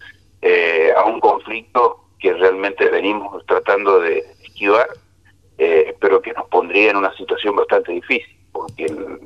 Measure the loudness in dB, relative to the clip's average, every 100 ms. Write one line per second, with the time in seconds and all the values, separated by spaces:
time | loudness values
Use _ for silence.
0 | -20 -20 _ _ 2 2 2 2 2 4
1 | 2 2 0 0 -4 -12 -4 0 0 0
2 | _ _ -2 2 2 2 -4 -2 0 0
3 | 0 -4 -8 -12 -2 -2 0 0 2 2
4 | 2 -2 -6 -14 -20 -4 2 2 2 -4
5 | _ _ _ _ _ -2 2 2 2 0
6 | 0 2 0 -8 -4 -2 0 2 2 2
7 | -2 -6 -6 -4 -2 -2 0 0 0 -6
8 | -4 -4 -6 _ _ -12 -12 -8 -8 -8
9 | -10 -14